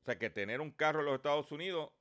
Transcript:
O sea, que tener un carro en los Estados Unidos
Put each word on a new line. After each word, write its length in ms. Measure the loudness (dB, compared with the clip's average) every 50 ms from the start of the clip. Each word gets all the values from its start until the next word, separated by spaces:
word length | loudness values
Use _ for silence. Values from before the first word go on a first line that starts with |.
O 40 | _
sea, 140 | -4 -4 -2
que 120 | -2 -4
tener 300 | -2 -2 -4 -2 -2 -4
un 120 | -4 -6 -4
carro 280 | _ 2 2 4 4
en 60 | 2
los 80 | 2 2
Estados 380 | 2 2 2 2 2 0 -2 -8
Unidos 380 | -6 -4 -4 -2 -4 -4 -6 _ _